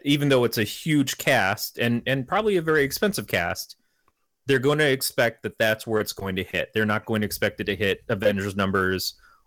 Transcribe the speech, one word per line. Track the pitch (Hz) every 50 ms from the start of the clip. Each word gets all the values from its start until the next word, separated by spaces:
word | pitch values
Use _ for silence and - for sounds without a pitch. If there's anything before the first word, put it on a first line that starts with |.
| -
even | 143 143 143 143 143
though | 135 127 120
it's | 113 - 120
a | 107
huge | - - - - 165 156 147 131 - - -
cast | - 156 139 117 95 95 104 - - - - -
and, | 120 117 117 117 -
and | 123 135 139 120
probably | - 180 202 220 214 202
a | 180 160
very | 160 156 151 139
expensive | 135 - - 220 202 196 - 107
cast, | - - 92 85 87 92 - - - - - _ _ _ _ _ _ _ _ _ _ _ _ _
they're | 139 135 127
gonna | 123 143 147 151 151
expect | 143 135 135 - - - - 120 117 117 - -
that | 104 - -
that's | 113 110 110 110 - 117
where | 110 107
it's | 101 - -
going | - 95 98 92
to | 92 92
hit. | - - 87 - - -
They're | 110 110
not | 107 104 107 -
going | - 113 110 107
to |
expect | 98 - - 113 104 - -
it | 104
to | 104 101
hit | 85 107 98 90 - - -
Avengers | 117 98 113 104 101 98 98 104 95
numbers | 101 98 95 95 98 92 92 92 90 - - - _ _ _ _ _ _